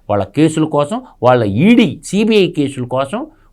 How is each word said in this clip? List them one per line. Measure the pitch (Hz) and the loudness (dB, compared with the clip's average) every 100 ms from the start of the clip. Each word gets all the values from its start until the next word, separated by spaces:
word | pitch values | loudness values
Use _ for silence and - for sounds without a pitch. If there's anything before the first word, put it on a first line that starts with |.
| - | -4
వాళ్ళ | 104 | -4
కేసుల | 95 139 160 156 | -2 0 0 0
కోసం, | 156 147 147 240 254 _ | -2 -2 -2 -6 -10 _
వాళ్ళ | 120 127 | 2 2
ఈడీ, | 107 101 196 240 196 - | 2 2 4 4 2 -2
సీబీఐ | - 196 220 214 175 | -6 -2 2 2 2
కేసుల | - 139 123 | 0 -4 -6
కోసం, | 123 127 135 220 311 _ _ | -6 -4 -4 -6 -10 _ _